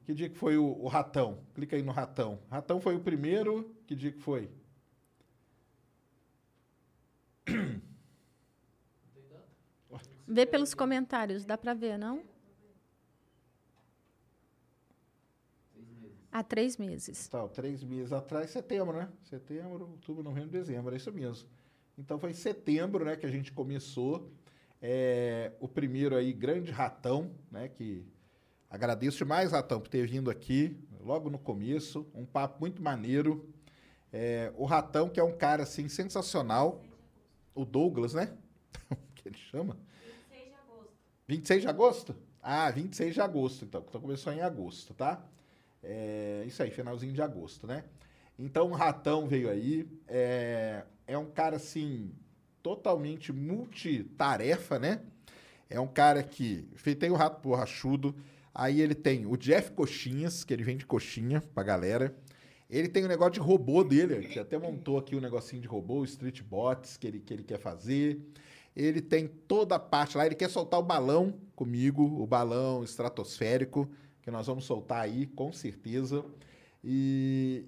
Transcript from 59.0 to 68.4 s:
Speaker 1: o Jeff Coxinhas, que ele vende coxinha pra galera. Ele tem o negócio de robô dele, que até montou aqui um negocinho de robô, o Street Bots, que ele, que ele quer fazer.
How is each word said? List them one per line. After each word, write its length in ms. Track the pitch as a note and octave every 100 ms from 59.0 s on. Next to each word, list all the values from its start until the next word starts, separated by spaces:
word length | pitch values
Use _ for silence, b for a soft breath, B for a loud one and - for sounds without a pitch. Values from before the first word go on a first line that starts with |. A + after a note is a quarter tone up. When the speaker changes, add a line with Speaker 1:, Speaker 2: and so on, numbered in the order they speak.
| D3 C3 G#2
Speaker 1:
o 100 | B2+
Jeff 360 | B2+ F3+ G3
Coxinhas, 680 | - C#3 - B2+ C3+ E3+ F3
que 100 | -
ele 80 | A#2
vende 240 | A2+ B2+ -
coxinha 560 | A#2 - - A#2 D3+ -
pra 80 | -
galera. 540 | G2 F#2 F#2 A#2 C3+ - B B B B B
Ele 180 | C3 F3
tem 160 | F#3+
o 40 | F#3+
negócio 260 | E3+ F3
de 60 | F3
robô 440 | D#3 F#3+ B2 D#3+
dele, 420 | F#3+ C#3 E3+ A#2 F#2+
que 100 | A2+
até 200 | G2+ D#3
montou 380 | E3+ D3 C#3+ C#3
aqui 160 | C3+
um 60 | C3+
negocinho 400 | B2+ A#2+ - B2+
de 80 | A#2+
robô, 300 | G#2+ F2+ C#3
o 40 |
Street 360 | C3+ C#3 B2+ B2
Bots, 540 | G2+ G2 A#2+ C3 - -
que 100 | A#2
ele, 140 | G#2
que 120 | -
ele 100 | G#2
quer 140 | G2 G#2+
fazer. 600 | - E2+ G#2 C#3 D3 D3 - B